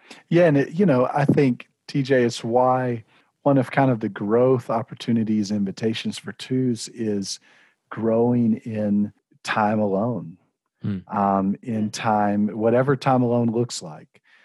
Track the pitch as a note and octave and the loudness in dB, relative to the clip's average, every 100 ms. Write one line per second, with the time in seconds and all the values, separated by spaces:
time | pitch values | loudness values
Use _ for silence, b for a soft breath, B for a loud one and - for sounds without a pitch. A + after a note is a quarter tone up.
0 | B B B E3+ F3 C#3 B2+ E3 G3 B2+ | B B B 4 4 4 0 0 2 4
1 | B2+ C#3+ C#3 D3+ C3+ B2 - _ - C#3+ | 2 0 2 4 2 0 -8 _ -6 -4
2 | C3 C3 A#2+ - A#2 B2 B2+ B2+ B2+ A#2 | 2 2 2 -2 -2 2 2 2 0 -6
3 | - b b _ C#3+ C3+ B2 C#3+ C3+ A2+ | -10 b b _ 2 2 2 2 2 2
4 | G#2+ F#2+ G#2 A#2 B2+ C3 - A#2 B2+ C3 | -2 -4 0 2 4 2 0 -6 -6 -10
5 | - A#2 A2 G#2+ G2 G#2 F#2+ - A2+ A2+ | -2 0 0 0 0 -2 -4 -2 -4 -4
6 | A2 - - - - C3 B2+ A2+ - A#2+ | -6 -8 -12 -14 -4 -2 0 -2 -8 -6
7 | A2 G2+ F#2+ - b b b b - - | -4 -4 -4 -10 b b b b -16 -6
8 | A2 A2+ A#2+ B2 A2+ A#2 A#2+ G#2+ G#2 G#2 | 0 2 2 2 2 0 -4 -4 0 0
9 | G#2 - _ _ - A2 G#2 A2 G#2 F#2+ | 0 -6 _ _ -6 0 0 2 0 0
10 | A#2+ G#2+ E2 F2+ _ _ _ _ G#2+ F#2+ | -2 -4 -10 -18 _ _ _ _ -8 -8
11 | - G2+ G2+ G2 F#2+ - - A2 G#2+ - | -6 -2 0 2 0 -4 -4 -4 -4 -4
12 | A#2 G#2+ G#2 G#2 G#2 A2 A2+ B2 C3+ C3 | 0 0 2 0 -2 0 2 2 0 0
13 | C3+ B2+ A#2+ A#2+ A#2 A2+ A#2+ - E2+ - | 0 2 2 0 0 -2 -4 -6 -14 -18
14 | C3+ _ b b | -20 _ b b